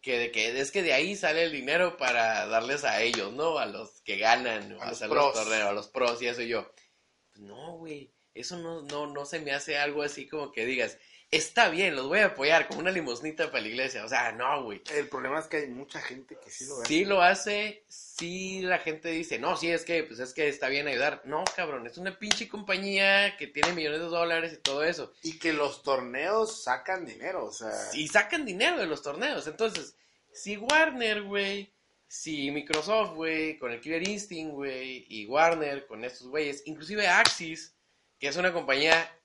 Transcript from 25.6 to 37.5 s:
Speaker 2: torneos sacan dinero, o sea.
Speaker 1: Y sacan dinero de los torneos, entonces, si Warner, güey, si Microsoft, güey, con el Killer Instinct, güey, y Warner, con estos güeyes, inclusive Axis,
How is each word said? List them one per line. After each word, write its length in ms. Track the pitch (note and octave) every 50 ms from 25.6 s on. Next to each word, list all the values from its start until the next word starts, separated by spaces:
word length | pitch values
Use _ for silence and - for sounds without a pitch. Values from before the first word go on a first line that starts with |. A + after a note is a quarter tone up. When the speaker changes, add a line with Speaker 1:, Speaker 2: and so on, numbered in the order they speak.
| D3 C#3 - - -
Speaker 2:
torneos 800 | C#3+ C3+ C3 B2+ A#2+ B2 C3+ D3+ F3+ G#3 A3+ A3 G#3+ - - -
sacan 420 | C3 B2 C3 - - F#3+ F#3 E3+
dinero, 400 | B2+ G#2+ - B2 E3 F#3+ F3 A#2+
o 60 | G#2 G2
sea. 160 | - A#2 A2 G#2+ G#2 G#2 G2+ -
Speaker 1:
Y 140 | C#3+ D#3
sacan 360 | D3+ - G#3 G3+ - - E4 D4
dinero 360 | A#3 F#3 F#3 A#3+ E4 F4+ D4+
de 80 | G#3
los 160 | E3 D3+ C#3 -
torneos, 420 | D3 C#3+ D#3+ A#3 D4 C4+ E3+ B2+
entonces, 520 | D#3 D3+ - A3 A3 F#3 - - - _ _ _ _ _ _ _ _ _
si 240 | - - G3 G#3
Warner, 640 | G3+ G#3 B3 D4 D#4 D#4+ D#4+ C4 B3+ A#3+ A3 G#3+ G#3
güey, 500 | G3+ G3 G3+ G3+ G3+ G3 G3 G3+ G3+ - _ _ _ _ _ _ _
si 420 | _ - - - D#3 D#3 D3 C#3 C#3
Microsoft, 640 | C#3+ D3 C#3+ - - D#3 D3+ F#3 G#3+ A3 G#3+ F3+ E3
güey, 460 | D#3 D#3+ D#3+ D#3+ D#3 D#3 D#3 - -
con 120 | C3+ A#2+
el 100 | A#2 A#2
Killer 260 | - D3+ D#3+ E3 F3
Instinct, 440 | G3 G#3 G3+ G3+ - F3 D#3+ D#3+ D#3 D3
güey, 500 | C#3 C#3 C#3 C3 B2+ C3 C3 C3 B2+ B2 _
y 180 | G#2+ G#2+ G#2
Warner, 580 | G#2 B2+ D3 D#3+ E3+ E3+ D#3+ D3+ C#3+ C#3 C#3 C3+
con 180 | - - G#2+ A#2
estos 220 | B2+ - - B2+
güeyes, 360 | B2+ C3 D3+ D#3 C#3+ C3+ C#3+ -
inclusive 420 | D#3 D#3 D3+ - - G#3 G#3+ G#3
Axis, 680 | F#3 F3 G3+ A3+ - - - E3+ D#3+